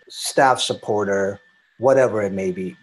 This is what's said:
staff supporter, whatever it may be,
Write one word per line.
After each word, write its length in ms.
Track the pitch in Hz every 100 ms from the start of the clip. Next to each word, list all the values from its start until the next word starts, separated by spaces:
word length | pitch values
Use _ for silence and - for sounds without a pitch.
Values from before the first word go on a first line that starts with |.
| _
staff 500 | - - - 135 123
supporter, 800 | - - - 104 101 98 98 98 _ _ _ -
whatever 440 | 123 135 123 107
it 120 | 101
may 180 | 95 95
be, 240 | 90 92 -